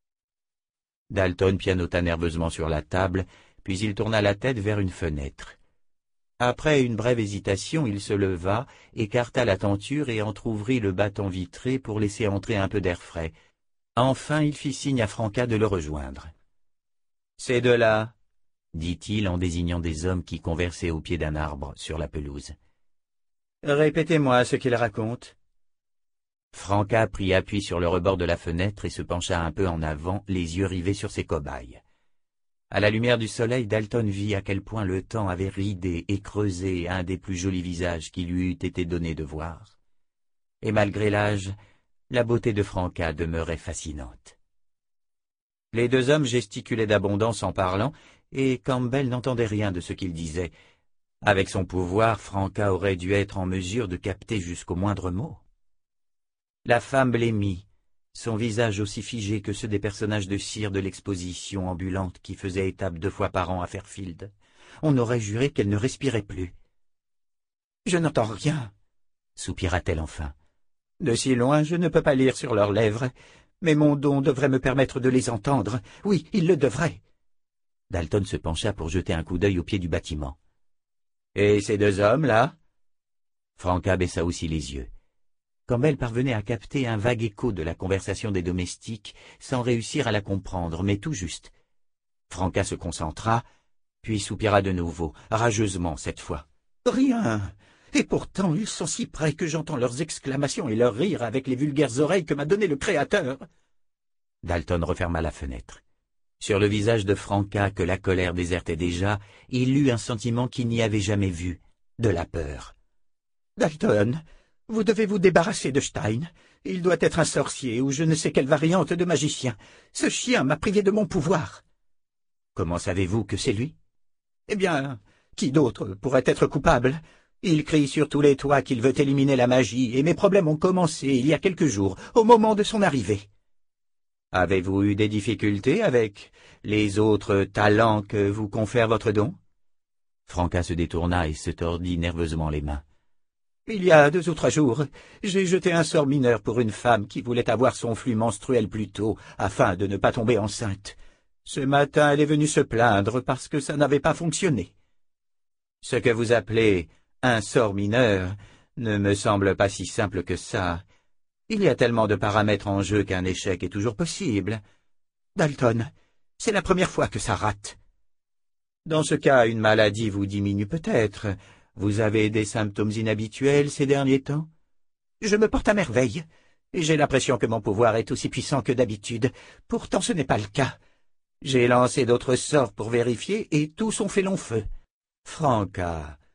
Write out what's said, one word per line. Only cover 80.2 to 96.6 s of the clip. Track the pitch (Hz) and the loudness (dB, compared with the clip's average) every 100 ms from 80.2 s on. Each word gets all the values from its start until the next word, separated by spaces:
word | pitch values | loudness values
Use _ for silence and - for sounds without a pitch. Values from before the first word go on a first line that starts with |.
| 71 - _ _ _ _ _ _ _ _ _ | -8 -12 _ _ _ _ _ _ _ _ _
Et | 95 104 104 | 0 2 2
ces | 98 104 | 2 2
deux | 101 95 | 2 4
hommes-là ? » | 104 131 147 110 139 - _ _ _ _ _ _ _ _ _ - | 4 4 4 4 2 -2 _ _ _ _ _ _ _ _ _ -8
Franca | 90 90 95 92 | -2 0 2 0
baissa | 87 - | 0 -2
aussi | 85 87 82 | -4 -2 -4
les | 78 67 | -4 -6
yeux. | 69 62 - _ _ _ _ _ _ - | -10 -12 -16 _ _ _ _ _ _ -4
Campbell | 120 151 139 | 0 2 0
parvenait | 120 113 135 | -2 -2 -2
à | 110 | -2
capter | 101 117 - 147 123 | -4 -6 -4 -4 -2
un | 110 | 0
vague | 117 117 | 0 0
écho | 113 - 123 | -2 -4 -4
de | 92 | -2
la | 80 82 | -6 -4
conversation | 92 95 - 95 110 | -2 -2 -2 -6 -4
des | 98 | -2
domestiques, | 87 90 87 - - 113 - - - - | -2 -2 -4 -8 -12 -14 -14 -20 -20 -16
sans | - 127 | -4 -2
réussir | 120 117 110 151 117 | 0 -2 -2 -2 0
à | |
la | 104 | -2
comprendre, | 101 98 - 92 85 82 | -2 -6 -4 -6 -4 -2
mais | 98 101 | -2 -2
tout | 160 | -2
juste. | 143 80 - - _ _ _ _ _ _ _ - | -6 -8 -10 -18 _ _ _ _ _ _ _ -14
Franca | - 92 101 | -4 -2 0
se | 95 | -2
concentra, | 80 87 - 80 78 113 117 - _ _ _ _ _ | -4 -8 -6 -8 -6 -2 -2 -4 _ _ _ _ _
puis | 110 107 | -6 -6
soupira | - 107 110 101 | -4 -2 2 4
de | 98 | 2
nouveau, | 90 85 78 78 - - | -2 -4 -4 -6 -8 -4
rageusement | 110 120 107 107 92 85 76 | 0 0 2 0 -2 -6 -6
cette | - - | -8 -10
fois. « | - 80 - _ | -8 -10 -12 _